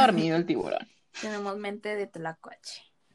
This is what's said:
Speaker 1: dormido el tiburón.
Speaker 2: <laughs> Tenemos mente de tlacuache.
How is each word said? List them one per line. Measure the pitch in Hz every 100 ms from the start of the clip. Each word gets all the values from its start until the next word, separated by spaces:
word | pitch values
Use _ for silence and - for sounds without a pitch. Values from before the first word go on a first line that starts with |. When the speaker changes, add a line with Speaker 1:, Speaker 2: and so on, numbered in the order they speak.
| 254
Speaker 1:
dormido | 170 160 160
el | 175
tiburón. | 131 - - - _
Speaker 2:
<laughs> | _ -
Tenemos | 214 208 202 202
mente | 202 208 208 214
de | 196
tlacuache. | 165 160 165 - - - - - _ _